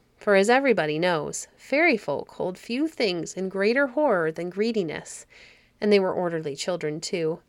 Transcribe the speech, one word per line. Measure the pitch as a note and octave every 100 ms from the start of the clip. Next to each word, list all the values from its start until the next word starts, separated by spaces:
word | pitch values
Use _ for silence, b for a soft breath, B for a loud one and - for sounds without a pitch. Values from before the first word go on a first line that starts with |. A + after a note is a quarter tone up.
| _ _
for | - G3
as | G3
everybody | B3+ C#4 F#3+ D3+ D3+
knows, | F3+ D#3+ D3 - - _
fairy | - C#4 E4+ A3+
folk | - C3+ -
hold | - F3 F3+
few | - A#3+ D#4
things | - A3 F3 -
in | - F#3+
greater | F#3+ G3+ B3 C#4
horror | C4+ D4+ F#3 D#3+
than | D#3+ F3
greediness, | F#3 A3+ A3 E3 - - - - b b b b b
and | G#3
they | G3+
were | F#3
orderly | - F3 E3 D#3
children, | C#3 - E3+ D3+ D#3
too. | - F3+ D#3+ E3+